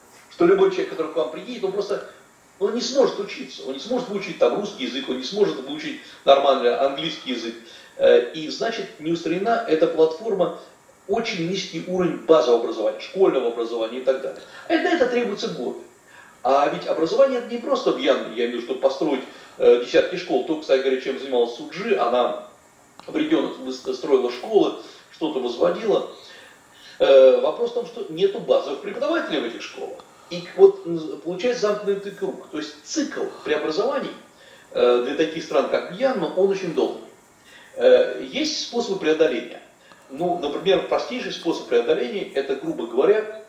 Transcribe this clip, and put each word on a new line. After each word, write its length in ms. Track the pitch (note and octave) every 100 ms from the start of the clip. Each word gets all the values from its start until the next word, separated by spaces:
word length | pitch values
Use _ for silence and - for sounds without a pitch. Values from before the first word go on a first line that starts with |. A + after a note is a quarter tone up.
| _ - -
что 160 | - F3
любой 240 | F#3+ F#3+
человек, 200 | - -
который 220 | E3 D3+
к 40 | D#3+
вам 140 | -
приедет, 340 | E3 G3+ A#3+
он 80 | F#3+
просто, 320 | G3+ - G3+ - - - _ _ -
он 160 | G3+
не 60 | A3+
сможет 400 | A#3+ C4+ A#3 -
учиться, 420 | G3+ - - - G#2
он 80 |
не 60 | C#3
сможет 280 | G3+ B3 F#3+
выучить 300 | G3+ F3 E3
там 180 | - -
русский 240 | - -
язык, 240 | B2+ B2+ -
он 100 | B2+
не 60 |
сможет 360 | - G3+ F3 C#3
выучить 400 | C3 D3+ D#3 - - -
нормально 600 | C#3 C#3 C#3 C3 A#2+ A#2+
английский 460 | C#3 C#3+ D#3+ - C3
язык. 240 | A#2+ A2+ - - - - -
Э, 340 | - A#2+ -
и, 160 | D#3+ D3+
значит, 380 | B2+ - - - -
не 140 | D#3
устранена 520 | E3 E3 F3 G3+ - -
эта 180 | D#3 E3
платформа, 720 | D#3+ D#3+ - A3+ F#3+ E3 - - - _ _ -
очень 420 | A3+ A3+ F#3 E3
низкий 360 | F#3+ - E3 F3+
уровень 320 | F3+ E3+ D3
базового 440 | - D#3+ B2+ A#2
образования, 380 | A#2 A2 G#2+ -
школьного 480 | - F#3 F#3 C3+ A#2
образования 500 | A#2+ A2+ A#2 A2+ B2+
и 60 |
так 180 | C3 C3
далее. 180 | - G2+ - - -
А 40 |
на 160 | E4 F4
это 180 | E4 B3
требуются 420 | A#3+ G#3 G3+ A#3
годы. 320 | E3+ A#2+ - - _ _ - - -
А 240 | B2 C#3 D3
ведь 140 | E3+ -
образование 520 | - E3 A3+ C4+ B3
это 100 | A3
не 60 | A#3+
просто 340 | C#4 C4+ -
в 80 | -
Мьянме, 340 | C3 A#2+ - A2+
я 100 | A#2+
имею 40 |
в 40 |
виду, 80 | A#2+
чтобы 180 | - B2+
построить, 420 | C3+ - D#3 C3 - - - -
э, 260 | B2 A#2+
десятки 320 | - D#3+ - F3+
школ. 280 | - -
То, 160 | - D3+
кстати 200 | - C3+
говоря, 200 | C3+ C3
чем 180 | C#3 B2+
занималась 360 | C3+ B2 A#2
Суджи, 420 | - D3+ E3 A3+ -
она 520 | - B2 A#2+ - - - _ _ _ - -
в 100 | -
регионах 420 | D#4 D#3 - F3+
выс-, 360 | C4 - -
строила 360 | B2+ D#3 C3 A#2+
школы, 440 | A#2+ A3 G#3+ D#3 - - - -
что-то 280 | - D#3 B2+
возводила. 720 | B2 A2+ F2 F2+ A3 - - - - - - - _ - - -
Э, 420 | C3+ C3+ C3 B2
вопрос 300 | C3 - -
в 40 |
том, 120 | A#3+ -
что 200 | - -
нету 320 | D#3+ G3 A3+
базовых 400 | - - C3+ C#3+
преподавателей 600 | - A#3+ D4 E4 - D3+
в 40 |
этих 180 | A#2 -
школах. 360 | - - - - - - -
И 120 | F3 E3+ -
вот, 300 | G3 F#3+ E3+
м, 340 | E3+ D#3 -
получается 380 | D#3+ F#3 B3 A#3+
замкнутый 500 | G#3 G3+ F#3+ G3 G3+
круг. 360 | - G3 - -
То 80 | D3+
есть 160 | - -
цикл 400 | - D#4 - - - -
преобразований, 680 | - D3+ D#3 D#3 A3+ C#4+ G#3 - - _ - - -
э, 300 | - B2 B2
для 100 | B2
таких 300 | C#3+ D#3 E3
стран, 240 | - C#4 B3+
как 240 | - -
Мьянма, 400 | F3+ C4 A3 D#3 F3+
он 120 | G3
очень 260 | F#3+ F3
долгий. 300 | C#3 A2 - - - _ _ _ - - -
Э, 440 | B2 B2 - G2 C3
есть 360 | A3 D#4 - -
способы 300 | A#3+ G3+ F#3
преодоления. 600 | D#3 D#3 D#3 A#2+ - - - _ _ - -
Ну, 280 | C3+ F3 E3
например, 500 | C#3+ - F3+ F3 -
простейший 440 | - - B3 F#3+
способ 360 | - E3+ D3 -
преодоления – 640 | A#2+ - C3+ B2 F#3+ -
это, 220 | C3+ C#3 C3+
грубо 300 | D#3+ D#3+ A#2
говоря, 560 | - F#3+ A3 G#3+ -